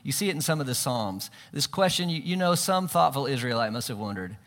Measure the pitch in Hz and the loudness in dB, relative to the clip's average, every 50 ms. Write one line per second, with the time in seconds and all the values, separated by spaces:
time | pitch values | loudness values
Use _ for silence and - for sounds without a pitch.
0 | - 147 135 - 208 202 185 147 - - 160 156 147 127 127 - - 139 123 120 | -6 -4 -4 -2 0 0 -2 0 0 0 0 0 0 -2 -2 -2 -2 0 0 0
1 | 110 101 95 95 - - - - - - - 143 139 - - - 190 185 175 - | -2 -2 -4 -6 -8 -10 -14 -18 -20 -10 -4 -4 -4 -2 0 2 2 2 2 2
2 | 180 175 165 160 - 165 175 185 185 175 175 175 - - 190 185 185 180 - 170 | 0 0 -2 -2 -2 -2 0 2 2 4 4 2 2 2 2 2 2 2 4 4
3 | 165 156 135 139 139 120 139 123 117 123 117 117 117 110 107 120 117 - 123 104 | 4 4 4 2 0 0 0 0 0 0 2 2 2 0 0 -2 -4 -6 -6 -6
4 | 107 104 101 95 92 90 104 - - | -4 -4 -4 -4 -6 -8 -10 -12 -16